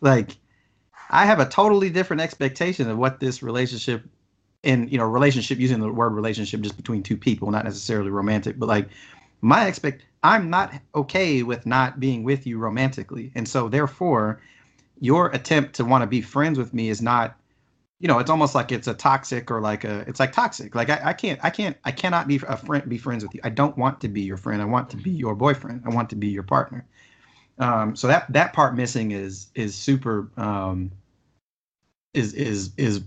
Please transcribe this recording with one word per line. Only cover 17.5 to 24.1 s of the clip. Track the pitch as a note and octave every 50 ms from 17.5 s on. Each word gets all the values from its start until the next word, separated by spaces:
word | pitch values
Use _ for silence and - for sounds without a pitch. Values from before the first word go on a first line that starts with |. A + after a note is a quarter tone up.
| _ _ _ _ _ _ _ _ _ _
you | F3 -
know, | C#3 A#2+
it's | B2+ C#3+
almost | D#3+ D#3 D3+ C3+ C3
like | - C#3+ -
it's | C3 A2+ -
a | B2
toxic | A2+ - - C#3 C3+ C3+ - - C3 A#2+ B2 -
or | A#2+ A2+
like | G#2+ G#2+ G#2 G#2
a, | - A2 G#2 G2+
it's, | - - B2+ -
like, | C3+ C3
toxic. | - - B3 - - - - G#2 -
Like, | A#2+ A#2+ D3
I, | D3+ D3 -
I | D#3 F3+
can't, | - - G3 D3 -
I | - E3
can't, | - - G#3 F3+ - - -
I | C3+
cannot | C3+ - - F#3 F3 E3+ - C#3
be | C#3+ C3 -
a | - C3 -
friend, | - - D3 C#3 -
be | - A#2+ A#2
friends | - C3 A#2+ A2+ G#2
with | F#2+ -
you. | -
I | - A#2+
don't | A2 C3+ C#3+ D3 - -
want | B2 C3+ - -
to | -
be | A2